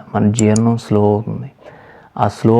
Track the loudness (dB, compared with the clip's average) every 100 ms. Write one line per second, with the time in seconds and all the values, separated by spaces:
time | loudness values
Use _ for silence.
0 | -6 -2 0 2 2 2 0 -2 -2 0
1 | 2 0 -4 -10 -12 -18 -20 -20 -20 -20
2 | -16 -4 -4 0 2